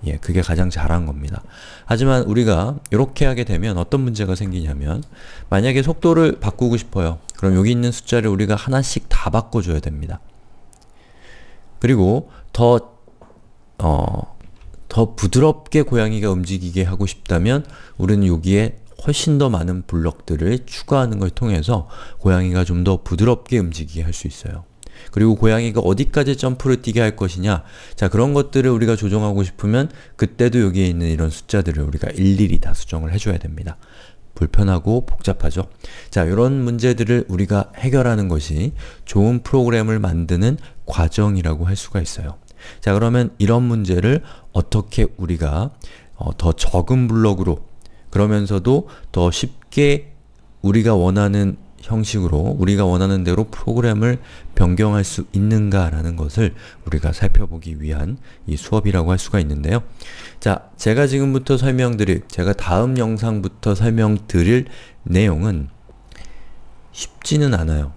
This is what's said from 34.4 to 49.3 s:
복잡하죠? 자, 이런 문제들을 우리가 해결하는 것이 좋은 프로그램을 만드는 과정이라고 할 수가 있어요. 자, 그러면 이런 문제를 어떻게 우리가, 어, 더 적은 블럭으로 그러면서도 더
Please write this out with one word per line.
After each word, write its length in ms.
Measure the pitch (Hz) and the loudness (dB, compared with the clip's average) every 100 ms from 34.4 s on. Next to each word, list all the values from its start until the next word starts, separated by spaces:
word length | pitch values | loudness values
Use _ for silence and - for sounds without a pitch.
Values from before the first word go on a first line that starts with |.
| 82 - 101 90 85 117 | 2 4 4 2 2 0
복잡하죠? 640 | 120 - - 95 - 87 92 - - - - | 0 0 0 0 0 0 -6 -10 -18 -18 -6
자, 160 | - | 0
이런 400 | 82 98 123 139 | 0 2 2 2
문제들을 640 | 123 117 120 117 113 120 - | -2 0 0 2 2 0 0
우리가 440 | 92 95 101 - - | -2 0 0 -2 -4
해결하는 520 | 131 131 123 110 95 | 0 2 2 2 0
것이 440 | 80 73 78 107 - - - | -2 -2 -2 -4 -6 -12 -16
좋은 380 | - 104 104 120 | -4 2 2 2
프로그램을 560 | - 135 120 117 110 110 | 0 2 2 2 0 0
만드는 580 | 98 85 85 87 110 151 - - - | 0 -2 0 2 2 0 -6 -16 -8
과정이라고 800 | - 82 - 104 98 82 78 87 | 0 0 2 0 2 -2 -2 -2
할 100 | 92 | -4
수가 240 | - 101 | -4 -6
있어요. 380 | 85 - 76 - - - - - | -6 -8 -10 -12 -18 -20 -20 -6
자, 140 | - | 0
그러면 400 | 98 117 120 120 - | 2 2 2 0 0
이런 280 | 101 117 | 2 4
문제를 580 | 123 117 98 90 98 147 - - - | 2 0 0 2 2 2 -2 -18 -6
어떻게 540 | - - 107 - - 107 - | -4 0 -2 -2 0 0 0
우리가, 540 | 87 80 76 73 120 - - - - - | -6 -2 -2 -2 -4 -8 -20 -20 -20 -10
어, 200 | - - | -8 -2
더 140 | 82 | 0
적은 540 | - - 90 90 127 123 | 2 2 2 2 2 2
블럭으로 600 | 110 110 95 92 80 - - - - - | 2 2 2 0 -2 -6 -16 -20 -20 -6
그러면서도 800 | 95 104 104 101 101 92 139 175 - - | 0 2 2 0 0 2 0 0 -14 -8
더 180 | - 87 | 0 0